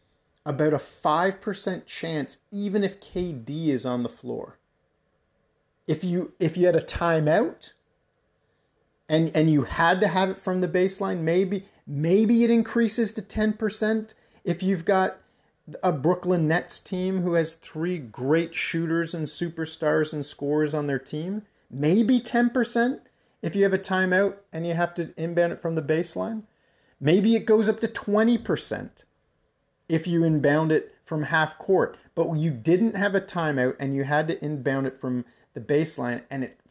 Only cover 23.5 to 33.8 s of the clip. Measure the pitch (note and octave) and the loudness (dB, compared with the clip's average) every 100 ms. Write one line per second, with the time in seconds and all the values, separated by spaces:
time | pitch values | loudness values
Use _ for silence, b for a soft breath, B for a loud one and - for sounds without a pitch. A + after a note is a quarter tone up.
23.5 | G3 G3 F#3+ G3 F#3+ F#3 F3+ G3+ G3 _ | 2 2 2 0 0 2 2 2 -2 _
24.5 | E3 E3+ E3 F3 F3+ D#3+ - E3 E3+ E3+ | -8 -4 -2 -2 -2 -8 -6 -4 0 0
25.5 | E3+ E3 E3 D3 D#3+ F3+ F3+ F#3+ A3 - | 0 -4 -2 0 0 -2 -4 -6 -6 -10
26.5 | _ _ _ _ - C#3 F#3 G#3+ A3+ A3+ | _ _ _ _ -4 2 4 6 4 4
27.5 | A3 G#3 G#3+ A3 - - G#3 A3+ A#3 - | 4 4 2 -2 -4 0 2 4 2 0
28.5 | D#3 - G2+ G2+ - _ _ _ _ _ | -4 -2 -6 -8 -16 _ _ _ _ _
29.5 | _ _ _ - E3 E3+ E3+ E3 D#3 C#3 | _ _ _ -2 -2 0 2 4 4 4
30.5 | D3 D#3+ D3+ - _ - D#3 D3 E3 D#3 | 2 4 0 -2 _ -8 -6 0 0 0
31.5 | - - F#3 B2+ - B - E3 D#3 D#3+ | -2 0 2 2 -2 B -4 -2 0 -2
32.5 | B2 A2 F#3 A3+ G#3+ G3+ G3 G3 F3+ D#3 | -2 2 2 2 0 -2 -2 -4 -4 -2
33.5 | C#3 B2+ - | 0 0 -2